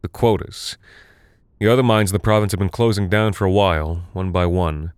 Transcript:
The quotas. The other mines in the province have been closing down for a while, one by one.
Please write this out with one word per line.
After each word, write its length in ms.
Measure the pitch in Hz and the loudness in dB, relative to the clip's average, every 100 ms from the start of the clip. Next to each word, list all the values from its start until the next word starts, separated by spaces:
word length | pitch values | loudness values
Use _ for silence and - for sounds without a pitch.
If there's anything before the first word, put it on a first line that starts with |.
The 80 | - | -12
quotas. 680 | - 120 101 - - - - _ - - _ _ _ _ _ | -2 0 0 -4 -12 -14 -14 _ -20 -20 _ _ _ _ _
The 80 | 104 | 2
other 160 | 127 | 4
mines 260 | 123 110 101 | 4 2 2
in 40 | |
the 40 | 95 | 0
province 320 | - 107 104 | 2 2 2
have 80 | 98 | -2
been 100 | 95 | -4
closing 400 | - 117 101 98 | 0 0 0 0
down 260 | 107 110 | 0 0
for 100 | 98 | 0
a 60 | 95 | 0
while, 520 | 98 98 80 76 85 87 | 2 2 0 -2 -6 -8
one 200 | 95 92 | -8 -4
by 140 | 90 87 | 0 0
one. 460 | 90 85 76 80 | 0 -2 -4 -8